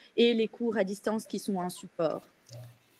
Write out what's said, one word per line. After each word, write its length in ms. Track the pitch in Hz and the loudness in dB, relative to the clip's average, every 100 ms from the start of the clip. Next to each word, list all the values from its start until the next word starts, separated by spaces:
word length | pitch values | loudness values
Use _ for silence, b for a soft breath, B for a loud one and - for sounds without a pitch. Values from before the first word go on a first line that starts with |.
| - - | -2 4
et 200 | 233 233 | 4 6
les 120 | 220 | 0
cours 300 | - 240 220 | -2 -2 0
à 60 | |
distance 420 | 190 202 - 214 - | 0 -2 -2 -2 -4
qui 140 | 202 | -6
sont 200 | - 196 | -2 -2
un 100 | 180 | -4
support. 520 | - 185 - 160 - - _ - - - - _ | -8 -10 -2 -2 -2 -10 _ -20 -18 -18 -20 _